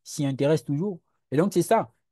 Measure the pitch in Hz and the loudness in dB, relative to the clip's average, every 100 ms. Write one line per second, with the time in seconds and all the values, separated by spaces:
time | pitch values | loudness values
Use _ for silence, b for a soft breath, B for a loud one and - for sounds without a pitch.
0 | - - 139 135 139 156 - 143 202 175 | -14 -6 -4 0 0 0 0 -4 -4 -6
1 | _ _ _ 135 196 175 170 226 131 _ | _ _ _ 0 2 0 2 2 0 _
2 | _ | _